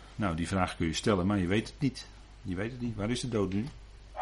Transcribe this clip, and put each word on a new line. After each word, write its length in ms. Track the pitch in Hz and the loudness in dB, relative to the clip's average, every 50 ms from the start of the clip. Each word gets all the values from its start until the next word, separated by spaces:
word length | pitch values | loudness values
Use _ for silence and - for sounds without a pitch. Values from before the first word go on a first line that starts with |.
| - - - | -16 -12 -4
Nou, 200 | - 107 92 82 | 0 0 0 2
die 120 | 82 87 82 | 0 0 2
vraag 280 | 98 95 90 87 - | 2 2 2 2 2
kun 100 | - 90 | 0 0
je 60 | 82 | 0
stellen, 340 | 80 - - 120 104 92 87 | 2 2 2 4 4 4 4
maar 120 | 98 104 101 | 4 4 4
je 80 | 90 | 4
weet 200 | 85 98 110 110 | 4 4 2 2
het 140 | - - - | 0 -4 0
niet. 280 | 147 127 - - - - - - - - - - | 0 0 0 -2 -14 -16 -16 -18 -20 -20 -18 -12
Je 120 | - - 90 | -6 -4 -4
weet 160 | 90 107 117 | -2 -2 -4
het 100 | 127 123 | -4 -4
niet. 160 | 120 117 107 | -4 -4 -2
Waar 140 | 98 98 113 | -2 0 0
is 100 | 123 120 | 0 -2
de 80 | - 123 | -2 0
dode 280 | 113 107 98 92 95 | 2 2 2 2 2
nu? 100 | 104 117 156 - - - - - - - - - - | 0 -2 -2 -6 -12 -16 -16 -18 -18 -18 -12 -6 -2